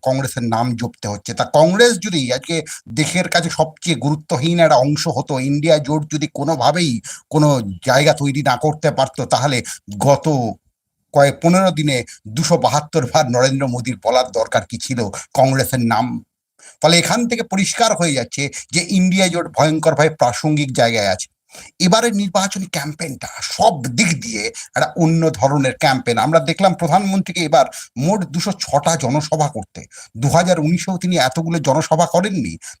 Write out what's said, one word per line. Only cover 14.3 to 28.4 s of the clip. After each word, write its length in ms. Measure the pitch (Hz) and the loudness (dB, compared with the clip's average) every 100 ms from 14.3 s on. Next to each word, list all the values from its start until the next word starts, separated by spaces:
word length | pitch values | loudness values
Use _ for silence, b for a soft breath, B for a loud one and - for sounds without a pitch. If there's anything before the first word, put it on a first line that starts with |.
দরকার 300 | 117 110 117 101 | -2 -2 -2 -4
কি 100 | 117 | -8
ছিল 300 | - 127 117 B B | -6 -4 -6 B B
কংগ্রেসের 460 | - 135 135 123 127 | 2 2 2 0 -2
নাম? 440 | 117 110 123 117 - _ _ _ B B | 0 0 -2 -6 -12 _ _ _ B B
ফলে 160 | 156 170 | 2 4
এখান 300 | - 214 240 | 2 0 -2
থেকে 140 | 233 | -4
পরিষ্কার 540 | - 190 190 - 226 208 | -4 -2 -2 0 0 2
হয়ে 160 | 170 | 0
যাচ্ছে 380 | 135 117 - 143 B B | -2 -4 -6 -8 B B
যে 160 | - - | -6 0
ইন্ডিয়া 400 | 196 185 180 185 | 2 2 2 2
জোট 180 | 175 165 - | 0 -4 0
ভয়ঙ্করভাবে 520 | 151 156 160 147 156 | 2 2 2 2 2
প্রাসঙ্গিক 640 | 156 123 120 156 151 143 | 2 0 0 0 0 0
জায়গায় 340 | 123 117 113 101 | 0 2 2 0
আছে। 280 | 92 - _ _ B B - | -2 -6 _ _ B B -2
এবারের 380 | 180 220 233 202 | 2 2 2 -2
নির্বাচনী 500 | 196 190 196 196 190 | -2 -2 -2 -4 -8
ক্যাম্পেইনটা 600 | 160 143 151 165 127 - - | -8 -8 -8 -10 -10 -14 -12
সব 400 | - - 196 160 | -10 0 0 0
দিক 360 | 127 120 196 147 | -2 -2 0 -2
দিয়ে 260 | 113 110 107 | -6 -6 -6
একটা 460 | - - 127 151 - | -10 -10 -4 -2 2
অন্য 340 | 160 165 160 | 2 2 0
ধরনের 460 | - 135 143 135 - | 2 0 2 0 0
ক্যাম্পেইন। 420 | 151 131 123 117 | 2 2 0 0
আমরা 220 | 113 165 | 2 2
দেখলাম 340 | 147 160 190 | 0 0 0
প্রধানমন্ত্রীকে 640 | 175 170 175 202 190 185 180 | 2 2 2 2 -2 -2 -4
এবার 260 | 156 156 131 B B - | 2 2 2 B B -4
মোট 260 | 147 208 | -2 0
দুশো 280 | 160 151 | -2 -4